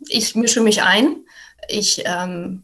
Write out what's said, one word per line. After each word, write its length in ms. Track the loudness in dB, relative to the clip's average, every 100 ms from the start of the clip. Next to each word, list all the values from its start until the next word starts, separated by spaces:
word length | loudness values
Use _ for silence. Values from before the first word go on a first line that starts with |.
| -6
Ich 280 | -4 -2 0
mische 260 | 0 2
mich 220 | 2 4
ein, 320 | 4 4 4 0 -12 -20 -20 -20 -8
ich, 360 | -4 -2 -2 -2
ähm, 560 | -4 -4 -6 -8 -10